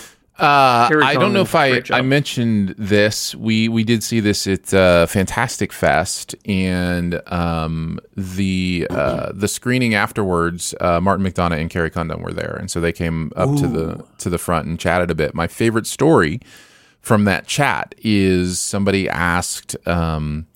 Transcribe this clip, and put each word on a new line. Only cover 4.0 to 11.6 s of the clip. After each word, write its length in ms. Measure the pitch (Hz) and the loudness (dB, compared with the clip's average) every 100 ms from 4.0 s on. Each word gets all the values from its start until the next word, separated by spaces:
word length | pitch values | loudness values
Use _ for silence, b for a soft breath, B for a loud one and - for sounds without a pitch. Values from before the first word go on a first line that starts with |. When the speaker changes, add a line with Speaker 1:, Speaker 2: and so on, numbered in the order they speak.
Speaker 1:
see 160 | - 117 | 0 0
this 260 | 104 98 98 | 2 0 0
at, 260 | 92 - | -2 2
uh, 320 | 95 92 87 85 | 4 6 6 4
Fantastic 640 | 101 95 113 127 - 104 | 2 0 -2 -4 -4 -6
Fest, 640 | - 80 71 92 - - - 104 | 0 2 2 0 -6 -10 -10 -2
and, 760 | 95 92 90 90 87 87 85 - | 0 0 0 -2 -2 -2 -4 -4
um, 720 | 87 85 82 80 80 80 80 - 98 | -2 -2 -2 -4 -4 -6 -8 -10 -10
the, 680 | 92 92 95 92 92 87 - | -6 -2 -2 0 -2 -2 -2
uh, 420 | - 67 58 - | -2 -2 -2 -6
the 140 | 92 101 | -4 -4
screening 460 | - 123 127 120 104 | -4 -2 0 2 0
afterwards, 800 | 104 - 95 87 85 87 - - | 0 -2 -2 0 0 -2 -8 -2
uh, 180 | 87 85 | 0 2
Martin 260 | 95 95 95 | 2 0 -2
McDonagh 360 | 90 85 80 | -2 -2 -2